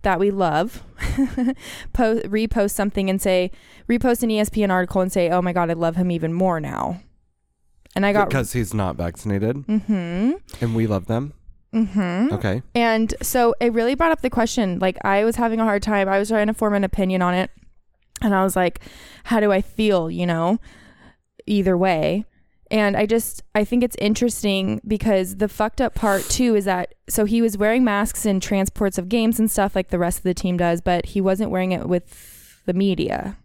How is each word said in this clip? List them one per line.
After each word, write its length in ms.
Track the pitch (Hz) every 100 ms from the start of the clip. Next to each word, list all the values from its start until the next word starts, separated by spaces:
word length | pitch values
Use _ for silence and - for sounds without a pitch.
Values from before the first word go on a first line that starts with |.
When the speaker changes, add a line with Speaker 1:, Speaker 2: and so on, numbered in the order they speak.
Speaker 1:
that 160 | 202 180
we 100 | 202
love 520 | 196 180 151 208 - - -
<laughs> 260 | - - 269 - 247 269 - - -
po-, 260 | - 226 226
repost 520 | - 214 220 226 202
something 380 | - 202 202 190
and 120 | 190
say, 300 | 196 185 180 - - - -
repost 320 | 240 254 240
an 80 | 233
E 80 | 214
S 100 | 208
P 140 | 220
N 60 | 202
article 300 | 185 180 196
and 100 | 185
say, 180 | 196 175
"Oh 120 | 180
my 120 | 180
God, 160 | 175 170
I 40 |
love 220 | 165 170 165
him 160 | 180
even 220 | 170 160
more 260 | 170 185 165
now." 420 | 147 - - 175 - _ _ _ _ _ _ _ _ -
And 100 | 196
I 80 |
got 160 | 208 202
Speaker 2:
Because 240 | 135 113
he's 200 | 123 110
not 220 | 110 92 67
vaccinated? 600 | 85 85 110 98 107 135 143
Speaker 1:
Mm-hmm. 640 | 214 196 202 170 175 233 370 - -
Speaker 2:
And 140 | 117 113
we 120 | 113
love 200 | 101 90
them? 260 | 113 143 - - - _
Speaker 1:
Mm-hmm. 600 | 220 208 190 180 175 254
Speaker 2:
Okay. 280 | 214 110 104 - 240
Speaker 1:
And 380 | 233 220 220 -
so 340 | - 254 233 -
it 140 | 240
really 220 | 233 233 269
brought 160 | 330
up 100 | 320
the 80 | 262
question. 480 | 240 226 - 196 175
Like, 180 | 190 175
I 200 | 196 196
was 140 | 220 233
having 220 | 233 226
a 40 |
hard 180 | 226 202
time. 260 | 208 208 190
I 100 | 196
was 100 | 208
trying 180 | 220 208
to 60 |
form 200 | 214 214 202
an 80 |
opinion 380 | 190 - 190 185
on 100 | 180
it. 160 | 180 185 - - _ _ _ _ -
And 140 | 220 196
I 80 |
was 120 | 190 185
like, 240 | 180 - - - - - -
"How 140 | 233
do 120 | 208
I 100 | 190
feel, 500 | - - 214 190 160
you 140 | 170 175
know, 320 | 165 170 226 - - - - - _ _ _ -
either 280 | 208 190 180
way?" 480 | 190 165 156 185 214 _ _ _ _
And 260 | 220 208 196
I 80 | 208
just, 380 | 233 - - -
I 120 | 214 208
think 180 | 247
it's 120 | 240 -
interesting 840 | 208 220 240 - 214 196 190 214 208
because 480 | 208 226 196 185 196
the 120 | 208
fucked 320 | - 220 -
up 140 | 240
part, 300 | - 214 196
too, 320 | - - 247 214
is 100 | 196
that, 300 | 185 180 - -
so 180 | - 208
he 140 | 233
was 160 | 226 202
wearing 280 | 208 240
masks 420 | 254 202 208 - 214
in 140 | 190
transports 580 | - 196 190 - 202 190
of 120 | 180
games 280 | 233 226 226
and 120 | 220
stuff 240 | - 202 196
like 140 | 185
the 100 | 175
rest 180 | 175 -
of 40 |
the 100 | 180
team 240 | 175 185 175
does, 240 | 175 170
but 240 | 185 175 -
he 140 | 202
wasn't 300 | 190 190 214
wearing 200 | 185 185
it 160 | 180 -
with 760 | 175 - - - - - - -
the 80 |
media 640 | 180 196 185 - 65 - 202